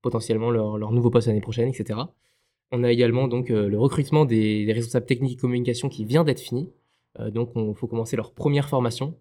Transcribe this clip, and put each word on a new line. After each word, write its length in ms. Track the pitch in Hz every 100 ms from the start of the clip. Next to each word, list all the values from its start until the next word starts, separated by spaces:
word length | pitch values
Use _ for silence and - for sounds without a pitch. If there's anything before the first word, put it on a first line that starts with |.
potentiellement 480 | 123 113 107 110 117
leur, 280 | 117 107 107
leur 120 | 107
nouveau 200 | 120 120
poste 180 | 120 113
l'année 120 | 107
prochaine, 280 | 101 113 120
et 40 |
cetera. 400 | 127 113 107 156 _ _ _ _ _ _
On 100 | 123
a 80 | 120
également 380 | 120 120 123 131
donc, 240 | 120 127
euh, 160 | 110 101
le 100 | 104
recrutement 460 | 131 135 139 151
des, 420 | 147 113 107 107 104
des 60 |
responsables 340 | 110 117 123 -
techniques 280 | 123 135
et 60 | 123
communication 480 | 127 123 123 120 139
qui 160 | -
vient 200 | 107 143
d'être 160 | 156 131
fini. 280 | - 120 175 _ _ _ _ -
Euh, 100 | 110
donc, 240 | 107 120
on, 180 | 117 107
faut 120 | 104 120
commencer 300 | 117 113 120
leur 160 | 110
première 360 | - 147 143 143
formation 460 | 135 120 110 139 165